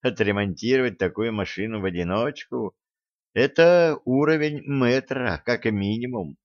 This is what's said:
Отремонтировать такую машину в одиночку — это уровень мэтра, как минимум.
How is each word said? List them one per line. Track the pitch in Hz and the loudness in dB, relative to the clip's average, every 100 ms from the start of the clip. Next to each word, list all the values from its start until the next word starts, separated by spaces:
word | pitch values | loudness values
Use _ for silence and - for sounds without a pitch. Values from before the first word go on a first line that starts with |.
Отремонтировать | - 196 101 101 196 87 113 131 127 95 | -2 0 0 2 -2 -4 0 2 0 -2
такую | 92 - 113 | -4 -2 -4
машину | 107 95 - 107 110 | -2 -6 -6 -6 -4
в | |
одиночку — | 95 87 87 98 120 - - 127 104 _ _ _ _ _ _ | -4 -4 -2 -2 -2 -6 -10 -8 -8 _ _ _ _ _ _
это | 113 127 - 170 175 170 147 | 0 0 4 6 6 4 0
уровень | - 131 151 156 151 147 - | 0 2 2 2 0 -4 -4
мэтра, | 139 123 127 131 131 123 82 | 0 2 2 0 -4 -4 -4
как | - 117 113 | -2 -2 0
минимум. | 104 98 110 123 120 82 69 | 0 -2 -2 -4 -6 -8 -12